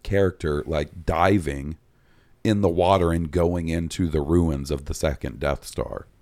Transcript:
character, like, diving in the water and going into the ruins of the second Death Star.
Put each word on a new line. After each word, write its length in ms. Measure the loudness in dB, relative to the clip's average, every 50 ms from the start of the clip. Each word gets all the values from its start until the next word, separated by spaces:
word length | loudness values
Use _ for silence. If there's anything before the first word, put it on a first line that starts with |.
character, 600 | -6 -2 2 2 2 2 0 -2 -4 -2 -2 -2 -2
like, 400 | -2 -2 -2 -4 -4 -8 -8 -4
diving 720 | -2 2 4 4 4 4 4 2 0 -4 -6 -6 -8 -10 -12 _ _ _ _ _ _ _ _ _ _ _ _ 0
in 160 | 0 2 4
the 80 | 2 2
water 420 | 4 4 4 4 4 4 4 2
and 180 | 2 0 -2 -2
going 380 | 0 0 2 2 0 -2 -2 -2
into 380 | -2 -2 -4 -4 -4 -2 -2 0
the 120 | 0 -2
ruins 500 | 0 2 4 4 4 2 0 -2 -4 -4
of 160 | -6 -6 -6
the 80 | -8 -6
second 440 | -2 -2 -2 -2 -4 -6 -8 -6 -4
Death 260 | -4 -4 -4 -4 -8
Star. 400 | -10 -8 -8 -6 -6 -8 -12 -14 -16 _ _